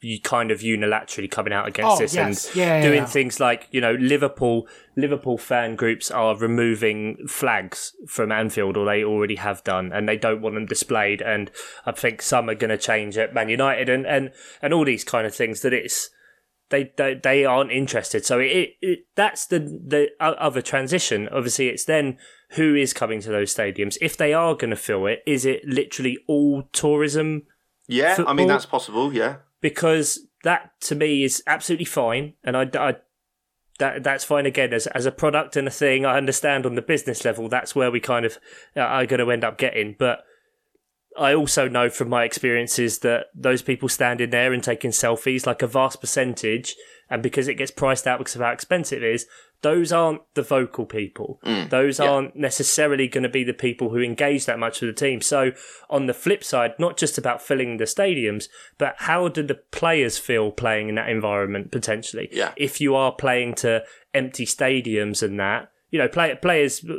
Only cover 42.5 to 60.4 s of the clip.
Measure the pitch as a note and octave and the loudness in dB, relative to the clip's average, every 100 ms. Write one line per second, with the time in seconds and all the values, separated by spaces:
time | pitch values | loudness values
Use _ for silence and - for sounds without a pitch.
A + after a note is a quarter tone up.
42.5 | A#2+ A#2+ - A#2+ - A#2+ A#2 - - C3 | 0 0 0 0 0 0 0 -2 -2 0
43.5 | B2+ - B2+ C3+ - B2 A#2+ A#2+ A#2+ B2+ | 0 0 -2 -2 0 0 0 0 2 2
44.5 | B2+ B2 A2+ A#2+ A2 A#2 A2+ C3+ C3 B2+ | 0 -2 -2 -2 0 0 0 0 0 0
45.5 | A#2 B2 C3 C3 - B2 C#3+ B2+ A#2 A2 | 0 0 2 2 -2 -4 0 0 -2 -2
46.5 | A#2 - - - - _ A#2+ A#2+ - C3+ | -2 -4 -14 -20 -20 _ -4 0 0 -2
47.5 | C3+ C3+ - C3+ B2+ C3 B2 A#2+ A#2+ A#2+ | -4 -6 -2 0 2 0 -2 -4 -2 -2
48.5 | A#2+ - F3+ - B2 A2+ A#2 - - _ | -2 -2 -2 -2 -2 0 -2 -4 -18 _
49.5 | _ D3+ E3+ E3 E3+ E3 D3 - - - | _ 2 2 4 4 2 0 -4 -4 2
50.5 | C3+ B2 - G#2+ A2 G2 - - - - | 2 2 -4 -6 -6 -6 -8 -10 -6 -2
51.5 | G#2 - C3 C#3 C#3 C#3+ C#3 C#3 D3 C3+ | -2 0 2 2 4 4 4 0 -4 -2
52.5 | - C3+ - D3+ C3+ B2+ C3+ B2 C3 B2 | 0 0 2 2 2 0 0 0 0 -2
53.5 | A#2 B2+ A#2 A#2+ A#2 A#2+ A2+ C#3+ C#3+ B2+ | -2 -2 0 -2 0 -2 0 0 2 0
54.5 | A#2 A2+ - A#2+ A2 C#3 A#2+ - C#3+ C3 | -2 -4 -2 -6 -2 -2 0 0 2 2
55.5 | C3 - - - C#3+ C3 A#2+ F3 G3+ - | -2 -16 -20 -4 -2 0 -2 0 -2 0
56.5 | B2+ A#2 - E3+ F3 D#3 - B2 A#2+ - | 0 0 0 -2 0 -2 -2 -2 -4 -2
57.5 | C3+ B2 A2+ A2 - D3 D3+ A2 G#2 - | -2 -2 -2 -4 0 0 0 -2 -4 -8
58.5 | - - - C#3 - - E3+ F3 D#3 D3 | -18 -20 -4 -4 -2 -2 0 0 -2 -4
59.5 | - _ - E3 D#3+ A#2+ - - A2+ | -4 _ -2 2 2 2 -2 0 0